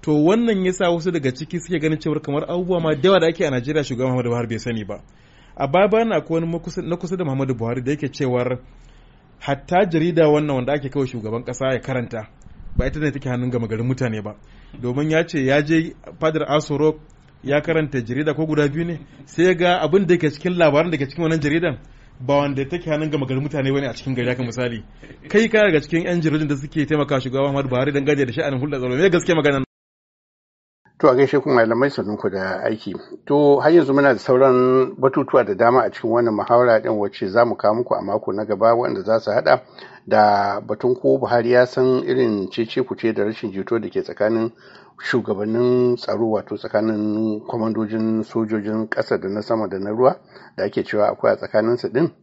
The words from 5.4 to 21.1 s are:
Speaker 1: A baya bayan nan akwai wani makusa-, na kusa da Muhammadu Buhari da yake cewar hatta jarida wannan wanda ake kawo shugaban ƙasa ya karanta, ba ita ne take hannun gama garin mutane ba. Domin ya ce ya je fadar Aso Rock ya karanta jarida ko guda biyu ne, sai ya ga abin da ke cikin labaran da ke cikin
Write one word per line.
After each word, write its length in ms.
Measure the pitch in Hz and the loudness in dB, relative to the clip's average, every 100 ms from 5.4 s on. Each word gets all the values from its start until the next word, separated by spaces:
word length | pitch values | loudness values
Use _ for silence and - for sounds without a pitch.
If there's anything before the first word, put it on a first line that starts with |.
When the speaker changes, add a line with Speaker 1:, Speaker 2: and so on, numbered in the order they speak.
| - - | -20 -6
Speaker 1:
A 100 | 139 | 0
baya 220 | 165 202 | 2 4
bayan 180 | 220 226 | 2 2
nan 120 | 175 | -2
akwai 180 | 143 165 | 0 -2
wani 80 | 165 | -2
makusa-, 280 | 170 170 185 160 | -6 -8 -8 -6
na 80 | 175 | -6
kusa 220 | 175 180 | -6 -4
da 80 | 165 | -4
Muhammadu 300 | 135 135 120 | -2 -2 -2
Buhari 260 | 113 123 | -4 -4
da 80 | 123 | -4
yake 160 | 147 135 | -4 -6
cewar 500 | - 135 123 123 123 - - - - - _ _ - | -4 -2 0 -2 -4 -10 -20 -20 -20 -20 _ _ -14
hatta 460 | - 139 - 180 190 | -6 -6 0 0 2
jarida 440 | 160 165 165 156 | 2 0 4 4
wannan 260 | 147 151 135 | 4 2 -2
wanda 180 | 123 | -2
ake 160 | 143 131 | -4 -4
kawo 160 | 143 127 | -4 -4
shugaban 380 | 120 107 117 | -6 -6 -8
ƙasa 300 | 127 127 131 | -8 -4 -2
ya 60 | 127 | -2
karanta, 480 | - 123 117 113 107 - - - - - | -4 -6 -6 -10 -12 -20 -20 -18 -4 -2
ba 80 | 127 | -2
ita 120 | 147 | -2
ne 120 | 151 | -4
take 160 | 135 135 | -4 -4
hannun 200 | 123 123 | -4 -2
gama 160 | 120 113 | -4 -4
garin 180 | 110 123 | -4 -4
mutane 380 | 131 127 107 | -2 -2 -4
ba. 120 | 104 104 - - - - | -8 -14 -20 -20 -20 -10
Domin 300 | 123 127 156 | -6 -2 0
ya 140 | 156 170 | 0 0
ce 160 | 160 | -2
ya 180 | 131 143 | 2 2
je 320 | 147 165 165 - - - | 2 0 0 -10 -20 -4
fadar 280 | 160 156 - | -2 0 0
Aso 300 | 147 151 143 | -2 0 0
Rock 220 | 151 156 - - - - | 0 0 -12 -20 -20 -14
ya 180 | 127 143 | -2 -2
karanta 400 | 147 160 151 131 | 0 -2 0 -4
jarida 320 | 110 127 151 | -4 -4 -2
ko 120 | 151 156 | -2 -2
guda 220 | 151 147 | 0 0
biyu 180 | 147 170 | 0 -6
ne, 140 | 165 - - - | -8 -12 -20 -14
sai 180 | - 180 | 0 2
ya 80 | |
ga 260 | 175 175 175 | 4 2 2
abin 260 | 156 190 175 | 2 2 4
da 100 | 175 | 2
ke 120 | 156 | 2
cikin 260 | - 180 180 | -2 -4 2
labaran 340 | 160 143 170 | 4 4 2
da 60 | 160 | -2
ke 100 | |
cikin 140 | 135 | -4